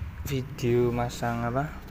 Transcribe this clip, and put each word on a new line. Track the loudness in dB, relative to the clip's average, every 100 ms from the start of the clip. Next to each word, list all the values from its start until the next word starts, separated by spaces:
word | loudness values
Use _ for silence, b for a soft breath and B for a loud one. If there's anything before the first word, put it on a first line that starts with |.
| -8 -6 -4
video | -2 -4 -2 4 4 4
masang | 2 0 0 -2 0
apa? | 0 0 -2 -6 -10